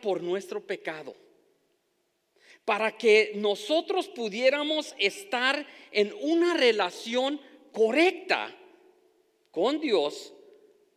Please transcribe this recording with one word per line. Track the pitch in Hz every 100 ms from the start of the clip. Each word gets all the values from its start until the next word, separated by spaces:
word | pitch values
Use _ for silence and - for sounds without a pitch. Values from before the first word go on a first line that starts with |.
por | 208 180
nuestro | 175 196 196 208
pecado, | - 180 - 156 156 - _ _ _ _ _ _ _ _ _ _ _ _ _ -
para | - 208 220 214
que | 233 214 214 208
nosotros | 208 202 - 311 330 370 -
pudiéramos | 247 226 202 262 285 294 311 294 -
estar | 202 - - 247 262 285 294 - -
en | 208 208 -
una | 285 339 349
relación | 320 247 214 180 - 226 247 269 294 - - -
correcta | 202 220 262 359 349 - 139 110 - - _ _ _ _ _ _ _ _
con | 160 220 302
Dios | 302 175 143 - - - - - _ _ _